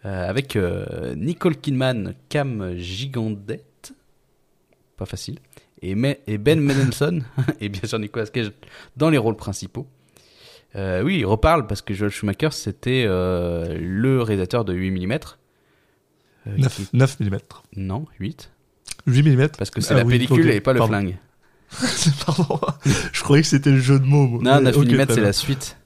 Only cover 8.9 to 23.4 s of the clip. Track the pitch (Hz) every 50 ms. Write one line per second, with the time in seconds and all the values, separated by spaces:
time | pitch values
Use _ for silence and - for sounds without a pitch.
8.9 | _ 127 147 160 160 139 107 113 107 - - - 95 - - 95 _ 120 135 -
9.9 | _ _ _ _ _ _ _ _ _ _ - - - - _ _ _ 101 98 95
10.9 | 92 90 107 160 196 175 110 95 107 110 - 156 165 165 117 101 104 - - -
11.9 | 101 92 104 104 101 - - 104 95 - - 156 - - - 107 95 _ - 127
12.9 | 127 131 123 104 92 92 90 92 92 87 87 87 85 85 82 85 80 82 82 87
13.9 | 92 101 117 135 135 131 117 110 107 98 92 90 - 120 113 98 90 90 92 95
14.9 | 95 92 90 92 120 156 - - - _ _ _ _ _ _ _ _ _ _ _
15.9 | _ _ _ _ _ _ _ _ _ _ _ 104 101 - 131 131 - - 101 -
16.9 | - 123 135 131 - - 113 101 95 101 - _ - - _ _ - 101 95 95
17.9 | 92 123 156 - - _ 98 107 - - - - _ _ _ _ _ _ _ -
18.9 | - - - - 120 127 147 156 139 123 135 143 - - - - - 113 - -
19.9 | 156 131 117 120 123 120 127 123 135 120 110 - 120 101 - 139 131 120 113 110
20.9 | 107 101 101 92 90 90 _ _ _ _ _ _ _ _ _ _ - - 247 240
21.9 | - - - 170 139 143 - - 156 - 175 - 143 - - - 147 - - 139
22.9 | - - - - - - - - 143 147